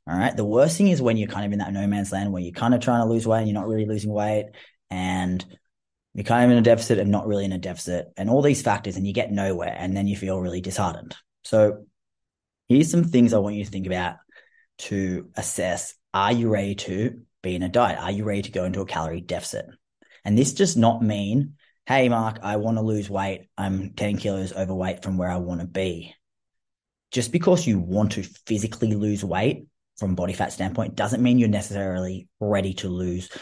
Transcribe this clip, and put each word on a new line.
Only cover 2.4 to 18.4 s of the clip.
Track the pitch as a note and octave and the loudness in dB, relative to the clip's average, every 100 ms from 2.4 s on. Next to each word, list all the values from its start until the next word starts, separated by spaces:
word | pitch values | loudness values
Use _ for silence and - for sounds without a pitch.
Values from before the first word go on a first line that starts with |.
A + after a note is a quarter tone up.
you're | F2 | -6
kind | - A#2+ B2 | -2 2 2
of | |
trying | B2+ A#2+ | 4 2
to | A2+ | 2
lose | A2+ A2+ | 2 2
weight | A2 | 2
and | A2 | 2
you're | G#2 | -2
not | G2+ | -2
really | A2 G#2+ | -2 0
losing | G#2+ G#2 | -2 -2
weight, | G#2 G#2 G#2+ G#2 - - _ _ | 0 0 0 -2 -12 -20 _ _
and | F#2 F#2 F#2 F#2 F#2 - - _ _ _ _ _ | -6 -2 -2 -2 -4 -6 -16 _ _ _ _ _
you're | - | -10
kind | G2 A#2+ B2 | 0 4 6
of | |
in | A#2+ | 6
a | |
deficit | A2+ A2+ - A2 | 6 4 4 2
and | G2+ | 2
not | G2+ A2 | 0 0
really | G2+ G2 | -2 -2
in | |
a | F#2 | -4
deficit, | F2+ F2 - F2 - - | -6 -10 -6 -6 -6 -6
and | G2+ | 2
all | C3 | 4
these | C#3+ C3+ | 4 2
factors, | A#2+ G2+ G2+ F#2 | 0 -2 -2 -4
and | G2 | -2
you | |
get | G2+ A2 | -2 -2
nowhere, | G2+ G2 F2+ E2 - | -2 -2 -2 -4 -6
and | F#2 G2 | -4 -2
then | G2+ | -2
you | G2+ | -2
feel | F#2+ F#2 | -4 -4
really | F2+ F2 | -4 -6
disheartened. | F#2 F#2 F#2 E2+ - - _ _ | -6 -2 -2 -4 -12 -20 _ _
So | - A2 G#2+ - - _ _ _ _ _ _ _ _ | 0 4 4 2 -12 _ _ _ _ _ _ _ _
here's | B2+ D#3+ | 6 6
some | E3+ E3+ | 4 4
things | B2+ A#2+ | 6 6
I | A2+ | 4
want | G2+ G#2 | 0 -4
you | G2 | -6
to | |
think | G2 F#2 | -6 -4
about | F#2 F2+ - _ - _ _ _ _ | -2 -4 -6 _ -20 _ _ _ _
to | - G2+ F#2+ F2+ - - | -6 -2 -2 -4 -8 -10
assess, | G#2 - F#2 E2+ - - _ | -6 -4 -4 -4 -6 -14 _
are | G2 G2+ | 0 2
you | A#2+ A#2 | 2 2
ready | G#2+ G2+ G2 | 0 0 -6
to | - F#2 A2+ - - _ | -6 -4 -4 -4 -18 _
be | F#2+ F2+ | -6 -4
in | |
a | F2+ | 0
diet? | A#2+ A#2 E2 | 2 2 0
Are | F2+ | -4
you | G2 | -4
ready | G#2+ G2+ | -2 -4